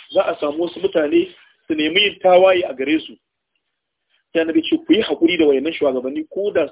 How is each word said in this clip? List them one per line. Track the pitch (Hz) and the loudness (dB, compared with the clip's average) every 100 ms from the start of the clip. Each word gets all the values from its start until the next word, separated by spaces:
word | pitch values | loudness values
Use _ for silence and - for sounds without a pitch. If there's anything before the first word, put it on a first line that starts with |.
| - | -4
za | 190 - | -2 -2
a | 165 | -2
samu | 147 156 | -6 -4
wasu | 170 170 | -6 -4
mutane | 190 170 147 170 185 - _ _ - | -2 -2 2 0 0 -8 _ _ -8
su | |
nemi | 156 156 180 | -4 -2 0
yin | 208 - | -2 0
tawaye | 185 180 190 185 | 4 6 6 2
a | 175 | -2
gare | 131 135 156 | -6 -4 -4
su. | - 113 _ _ _ _ _ _ _ _ _ _ _ | -4 -20 _ _ _ _ _ _ _ _ _ _ _
Sai | 165 | -4
Annabi | 165 160 | 0 0
ce, | - 160 | 0 -4
"Ku | - | 2
yi | 196 | 0
haƙuri | - 143 165 175 | 0 0 0 2
da | 151 | 2
wayannan | 135 151 | 2 -2
shugabanni, | 160 143 127 127 151 156 | -2 -2 -2 -6 -8 -8
ko | 190 202 | -6 -4
da | 180 139 | -2 -4